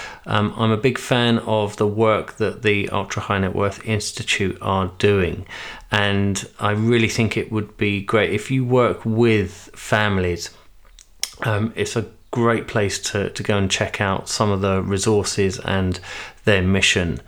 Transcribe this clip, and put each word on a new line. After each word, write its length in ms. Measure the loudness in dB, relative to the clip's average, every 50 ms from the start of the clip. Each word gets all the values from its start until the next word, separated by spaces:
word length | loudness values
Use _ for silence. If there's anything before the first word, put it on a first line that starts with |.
| -12 -14 -16 -14 -8
Um, 300 | -2 0 0 0 0 0
I'm 140 | 0 2 2
a 60 | 2
big 220 | 2 2 0 0 0
fan 420 | -2 0 0 2 4 2 2 2
of 360 | 2 0 0 0 0 0 0 0
the 80 | 0
work 500 | 0 2 2 4 4 4 2 0 -6 -4
that 260 | -2 -2 -2 -2 0 0
the 260 | 2 2 2 0 -2
Ultra 320 | -2 -4 -4 -4 -6 -6 -2
High 160 | 0 0 0
Net 180 | 0 0 0
Worth 280 | 0 0 0 -2 -4 -4
Institute 720 | -2 -2 -2 -2 -4 -8 -8 -4 -2 -2 0 0 -2 -2 -4 -2
are 300 | 0 0 0 0 -2 -4 0
doing, 460 | 2 4 4 4 2 0 -2 -6 -10 -12 -14 -14 -14 -14 -14 -16 -8 -2
and 580 | 0 2 2 2 2 2 2 0 0 -2 -6 -10 -10 -4
I 100 | -2 0
really 380 | 0 2 2 2 4 4 2 2
think 280 | 2 0 0 0 0
it 140 | -2 -4 -4
would 260 | -4 -4 -4 -6 -4
be 260 | -2 -2 0 0 -2 -2
great 300 | 0 2 2 2 2 0
if 200 | -2 -2 -2 -2
you 120 | -2 0
work 400 | 2 4 4 4 4 2 0 -2
with 640 | -2 2 4 4 4 4 4 2 0 -4 -14 -20 -20 -20
families. 760 | -14 -4 0 2 2 4 4 2 2 0 0 -2 -4 -6 -12 -14 -18 -20 -20 -20 -20 -20 -20 -20 -20 -20 _ -12 -10 -10 -10 -8 -4
Um, 320 | -2 -2 0 0 -2 -4 -2
it's 220 | -4 -4 -2 -2
a 100 | -6 -6 -6 -10 -20 -14 -8
great 360 | -2 0 2 2 2 0 -2
place 320 | -2 -2 -2 -2 0 -2 -4
to, 300 | -6 -4 -4 -2 -4 -4
to 140 | -6 -6 -2
go 160 | 0 0 0
and 120 | 2 0
check 300 | 0 -2 -2 -4 -2 -2
out 260 | -2 -2 -2 -2 -4
some 240 | -6 -2 0 0 2
of 120 | 2 2 2
the 180 | 0 0 0 0
resources 760 | 0 -2 0 2 2 2 2 2 0 -2 0 0 0 0 -2
and 420 | -4 -2 0 0 0 0 -2 -4 -8 -12 -14 -14 -14 -16 -14 -4 2
their 180 | 2 4 4 4
mission. 580 | 4 4 4 4 2 2 2 0 0 -2 -6 -8